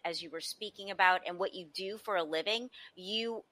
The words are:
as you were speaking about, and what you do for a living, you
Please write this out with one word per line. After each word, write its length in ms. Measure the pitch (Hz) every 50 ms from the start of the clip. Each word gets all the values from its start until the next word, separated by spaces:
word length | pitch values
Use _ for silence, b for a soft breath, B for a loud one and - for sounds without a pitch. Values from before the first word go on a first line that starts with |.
| -
as 180 | 175 165 170
you 80 | 170 165
were 120 | 160 165
speaking 500 | - - - - 214 208 - - 196 196
about, 300 | 196 - 190 185 185 185 -
and 140 | 170 175 175
what 160 | 196 - -
you 100 | 185 175 151 -
do 240 | - 190 190 214
for 200 | 214 - 226 202
a 60 | 175 165
living, 460 | 151 160 160 156 202 220 233 247 254 B B B B B
you 440 | 180 180 190 214 220 226 233 226 220 - _